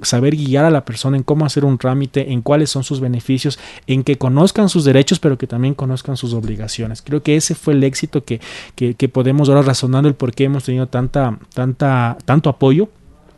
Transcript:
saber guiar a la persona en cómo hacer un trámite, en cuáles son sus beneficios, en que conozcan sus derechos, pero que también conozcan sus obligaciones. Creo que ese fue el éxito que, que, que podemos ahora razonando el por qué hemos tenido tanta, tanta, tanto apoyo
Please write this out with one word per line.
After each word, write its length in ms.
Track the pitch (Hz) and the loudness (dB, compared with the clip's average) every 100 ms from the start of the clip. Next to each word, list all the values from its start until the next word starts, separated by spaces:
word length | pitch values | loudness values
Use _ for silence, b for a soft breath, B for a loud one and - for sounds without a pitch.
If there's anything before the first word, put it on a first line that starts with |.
saber 320 | - 123 135 151 | -2 0 2 0
guiar 300 | 139 139 160 | 0 2 4
a 40 | |
la 140 | 151 | 2
persona 320 | - 110 135 139 | -2 -6 -2 -2
en 80 | |
cómo 200 | 131 147 | 0 0
hacer 200 | 147 147 | 0 0
un 120 | 139 127 | 0 0
trámite, 540 | 127 135 135 143 135 | 0 -2 -2 -4 -2
en 80 | 123 | -4
cuáles 300 | 113 147 147 | 0 0 2
son 140 | 139 | -2
sus 160 | 127 135 | -4 -4
beneficios, 580 | 127 120 - 131 147 - B B - | -2 -4 -2 -2 -2 -6 B B -2
en 160 | 135 | -2
que 140 | 131 139 | 0 0
conozcan 500 | 127 139 190 - 202 | 2 4 4 4 2
sus 160 | 175 | 4
derechos, 340 | 139 131 131 180 | 4 4 4 2
pero 180 | 156 127 | 0 -2
que 120 | 131 | -4
también 260 | 120 131 | -2 -2
conozcan 420 | 143 131 131 - 127 | -2 -4 -4 -6 -6
sus 160 | 123 | -4
obligaciones. 680 | 117 113 107 107 - 113 110 | -4 -6 -8 -8 -8 -8 -10
Creo 220 | - 147 | -6 -4
que 100 | 151 | 2
ese 220 | 151 - 160 | 0 0 -4
fue 180 | - | 0
el 80 | 139 | 2
éxito 420 | 135 131 156 - | 2 0 -4 -4
que, 160 | - 113 B B B - | -4 -8 B B B -4
que, 180 | 123 | -4
que 140 | 117 131 | 0 -2
podemos 400 | 131 127 143 139 | 0 2 4 4
ahora 140 | 143 | 4
razonando 460 | 135 127 127 131 147 | 4 0 0 2 2
el 60 | |
por 180 | 135 127 | 0 -4
qué 120 | - | 0
hemos 180 | 135 139 | 0 0
tenido 240 | 127 127 127 | -2 -4 -2
tanta, 520 | 123 127 143 127 107 - | -2 -2 -2 -2 -4 -10
tanta, 600 | - 131 127 143 127 117 - | -4 -4 0 0 2 0 -4
tanto 260 | - 143 151 | 0 2 2
apoyo 380 | - 135 151 214 _ - - - | 2 2 2 0 _ -20 -20 -20